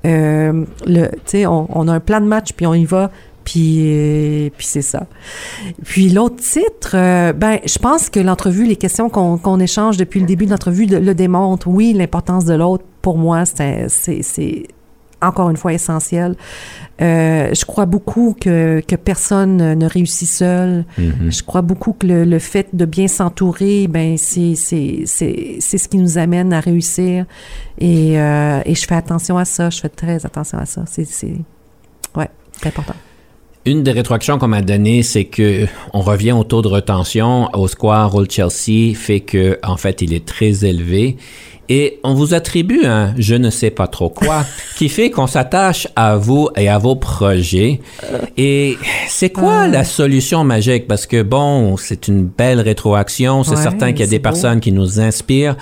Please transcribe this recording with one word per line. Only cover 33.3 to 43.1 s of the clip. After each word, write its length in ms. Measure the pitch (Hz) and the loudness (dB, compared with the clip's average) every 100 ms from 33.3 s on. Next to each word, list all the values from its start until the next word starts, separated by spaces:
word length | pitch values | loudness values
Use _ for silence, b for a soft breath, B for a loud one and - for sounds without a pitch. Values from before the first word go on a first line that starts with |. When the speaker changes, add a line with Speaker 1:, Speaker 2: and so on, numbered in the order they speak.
| b _ _ 123 | b _ _ -2
Speaker 2:
Une 180 | 151 | 0
des 80 | 131 | 2
rétroactions 460 | 120 117 113 - 143 | 0 0 -2 0 0
qu'on 100 | 123 | 2
m'a 140 | 104 | 2
donnée, 400 | 98 101 104 120 | 2 2 4 2
c'est 220 | 120 107 95 | 2 0 -2
que 400 | - 104 98 104 B B | 0 2 2 -2 B B
on 80 | 101 | -2
revient 320 | 95 104 110 | 0 2 2
au 100 | 120 110 | 2 2
taux 160 | 113 | 0
de 60 | 107 | 2
retention 800 | 101 98 95 87 113 113 123 120 | 0 0 -2 0 0 2 2 0
au 140 | 101 95 | 0 -2
Square 460 | - 107 107 107 101 | 0 2 4 4 2
Old 160 | 95 | 0
Chelsea, 600 | - 87 - - 110 113 110 | 0 -2 -2 0 2 2 0
fait 260 | - 101 | -2 -2
que, 360 | - 98 92 92 | 0 2 2 0
en 120 | - 90 | -4 -2
fait, 260 | 98 92 | -4 -2
il 100 | 85 | -2
est 100 | 85 - | -4 -6
très 380 | - 107 98 101 | -2 0 2 0
élevé. 520 | 87 85 95 123 131 B B B B - | 0 0 0 0 -4 B B B B -2
Et 320 | 135 143 - | 0 0 -2
on 100 | 131 | 0
vous 220 | 135 147 170 | 2 2 0
attribue 500 | 165 175 175 269 143 | 0 -2 0 2 2
un 300 | 110 101 | 2 0